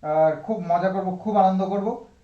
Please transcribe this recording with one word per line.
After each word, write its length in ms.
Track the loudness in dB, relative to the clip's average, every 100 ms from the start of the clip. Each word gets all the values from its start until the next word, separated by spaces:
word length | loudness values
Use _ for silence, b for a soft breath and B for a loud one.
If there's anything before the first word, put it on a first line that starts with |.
আর 340 | 0 2 2 2
খুব 220 | -4 -6 0
মজা 200 | 0 0
করব, 300 | -2 -4 -6
খুব 140 | -2 4
আনন্দ 300 | 4 2 -2
করব 380 | -2 -4 -6 -12 _